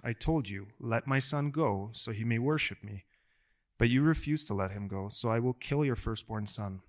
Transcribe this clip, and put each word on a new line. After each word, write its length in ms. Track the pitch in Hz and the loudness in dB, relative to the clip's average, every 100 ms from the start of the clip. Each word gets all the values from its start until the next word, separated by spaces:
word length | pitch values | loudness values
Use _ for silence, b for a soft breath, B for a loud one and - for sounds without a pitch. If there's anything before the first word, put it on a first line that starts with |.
I 120 | - | -6
told 340 | 117 - 160 101 | -2 0 0 0
you, 220 | 98 98 - | -6 -10 -10
'Let 260 | 117 113 135 | -2 0 2
my 140 | 135 | 2
son 320 | - 147 147 | 2 2 0
go 400 | 143 151 101 101 | 2 2 2 -2
so 220 | 113 - | -6 -6
he 100 | 104 | -2
may 160 | 113 113 | 0 2
worship 420 | 127 151 - 101 | 2 2 0 -6
me.' 220 | 101 98 - _ _ _ _ _ _ - | -10 -12 -12 _ _ _ _ _ _ 0
But 120 | 120 | 4
you 120 | 127 | 6
refused 460 | 151 156 - 151 - | 6 4 2 0 0
to 60 | |
let 180 | 101 95 | 0 -2
him 160 | 101 101 | -2 -6
go, 220 | 95 98 | -6 -6
so 180 | - 120 | -2 0
I 120 | 113 | 2
will 140 | 120 | 2
kill 300 | 123 - 143 | -2 -2 0
your 140 | 147 120 | 2 0
firstborn 480 | - 110 - 110 104 | -2 -6 -6 -6 -4
son." 360 | - 101 95 | -4 -6 -8